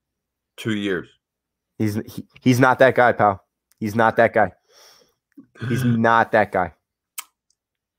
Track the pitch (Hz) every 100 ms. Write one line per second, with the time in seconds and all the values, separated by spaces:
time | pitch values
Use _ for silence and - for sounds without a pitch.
0 | _ _ _ _ _ - 120 107 101 90
1 | 67 _ _ _ _ _ _ - 110 104
2 | - - - _ 127 123 131 127 131 120
3 | 123 107 104 98 _ _ _ - 107 113
4 | 113 110 117 113 98 - _ _ _ _
5 | _ _ _ _ - - 113 117 123 117
6 | 113 117 110 113 101 95 87 - _ _
7 | _ - - _ _ _ _ _ _